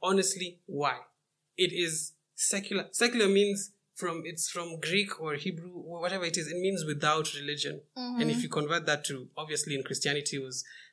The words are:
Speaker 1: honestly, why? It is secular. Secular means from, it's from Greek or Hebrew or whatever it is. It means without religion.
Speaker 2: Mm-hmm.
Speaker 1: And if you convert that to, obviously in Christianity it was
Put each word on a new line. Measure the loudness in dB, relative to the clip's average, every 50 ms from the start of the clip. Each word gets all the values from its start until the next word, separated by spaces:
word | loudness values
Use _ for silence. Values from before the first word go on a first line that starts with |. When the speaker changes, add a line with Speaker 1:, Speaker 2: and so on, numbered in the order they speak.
Speaker 1:
honestly, | 2 4 4 6 4 4 2 -2 -4 -6 -8 -12 _
why? | -6 -2 0 0 0 0 -2 -6 -16 _ _ _ _ _ _ _ _ _
It | 0 0 2
is | 2 0 0 0 0 -2 -4 -6 -10 _ _ _ _
secular. | 0 0 2 2 0 0 -2 -2 -2 -2 -2
Secular | 0 2 2 4 4 6 6
means | 6 8 6 6 4 2 0 -4 -8 _ _ _ _ -8
from, | -4 -4 -4 -2 -4 -6
it's | -6 -4 -4 -4 -2
from | -2 -4 -6 -6 -6 -6
Greek | -2 0 2 2 2 0 -2 -4
or | -4 -4 -2
Hebrew | -2 -2 -4 -4 -6 -8 -10 -10
or | -12 -10 -10 -6 -2
whatever | -2 0 0 0 0
it | 0 0
is. | -2 -2
It | -2 -2
means | 0 0 0 0 0 -2
without | -2 -2 2 4 4 4 4 2 0 -4
religion. | -6 -6 -4 -4 -2 -4 -4 -4 -8 -12 _ -10
Speaker 2:
Mm-hmm. | -8 -6 -4 0 2
Speaker 1:
And | 2 2
if | 2 2
you | 0 0
convert | 0 0 0 2 0 2 2
that | 2 0 0 0
to, | -4 -6 -6 -8 -10 _
obviously | -8 -6 -4 -2 -2 -2 0 -2
in | -4 -2
Christianity | -4 -4 0 0 2 2 0 0 -2 -4
it | -4 -6
was | -6 -6 -8 -8 -10 -14 -20 -20 -20